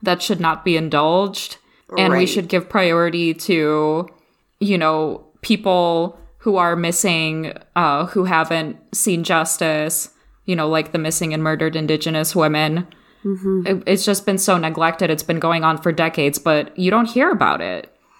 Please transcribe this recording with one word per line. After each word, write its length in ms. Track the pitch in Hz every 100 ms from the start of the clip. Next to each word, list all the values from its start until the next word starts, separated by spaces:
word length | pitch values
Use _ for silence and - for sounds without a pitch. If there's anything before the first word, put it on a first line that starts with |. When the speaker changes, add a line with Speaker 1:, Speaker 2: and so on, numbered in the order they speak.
Speaker 1:
that 180 | 185 180
should 200 | - 185
not 240 | 165 156
be 120 | 175 165
indulged. 800 | 160 147 151 180 196 - - - _ _ - 185
And 160 | 185
we 80 | 180
Speaker 2:
Right. 80 | 185
Speaker 1:
should 200 | 208 170
give 200 | 185 175
priority 640 | 208 180 170 170 170 170
to, 760 | 160 - 170 151 151 151 156 175 - _ _ _ _
you 160 | 208 185
know, 460 | 156 156 156 - - _
people 760 | - 214 196 180 170 165 170 - - -
who 180 | 226 190
are 180 | 175 170
missing, 760 | 170 175 202 165 160 156 156 - - 170
uh, 300 | 160 143 180
who 180 | 208
haven't 520 | 185 165 160 165 156 - _
seen 280 | - - 170
justice, 840 | 165 165 165 - 165 151 156 160 - _ _ _
you 120 | - 175
know, 120 | 156
like 220 | 160 156
the 60 | 165
missing 340 | 160 - 165
and 100 | 156
murdered 340 | 156 156 160 160
Indigenous 580 | 156 156 165 156 156
women. 520 | 180 151 151 156 160 175 - _ _
Speaker 2:
Mm-hmm. 420 | 202 190 190 190 185
Speaker 1:
It, 160 | 190 -
it's 180 | 202
just 220 | 214 196 -
been 100 | 190
so 220 | - 180
neglected. 500 | 160 160 165 165 175
It's 120 | 156
been 160 | - 165
going 240 | 165 165
on 140 | 160 156
for 140 | 175
decades, 460 | 160 160 160 143 143
but 380 | 170 151 - -
you 120 | 185
don't 160 | 220 226
hear 220 | 240 320
about 320 | 240 107 71
it. 280 | 87 90 - _ _